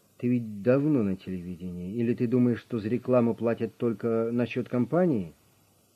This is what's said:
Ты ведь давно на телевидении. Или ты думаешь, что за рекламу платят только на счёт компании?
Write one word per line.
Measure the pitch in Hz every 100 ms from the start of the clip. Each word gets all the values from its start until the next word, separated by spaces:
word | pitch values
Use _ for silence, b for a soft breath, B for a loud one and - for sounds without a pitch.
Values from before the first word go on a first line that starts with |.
| _ -
Ты | 123
ведь | 123 110 104
давно | 123 139 151 139
на | 101 92
телевидении. | - 92 87 85 90 87 90 117
Или | 117
ты | 117 120
думаешь, | 127 123 113
что | - 117
за | 104
рекламу | 120 123 123 117 104
платят | 113 113 113 -
только | 120 113 120 113 113
на | 120 117
счёт | 127 -
компании? | 123 120 165 180 113 82 - _ _ _ _ _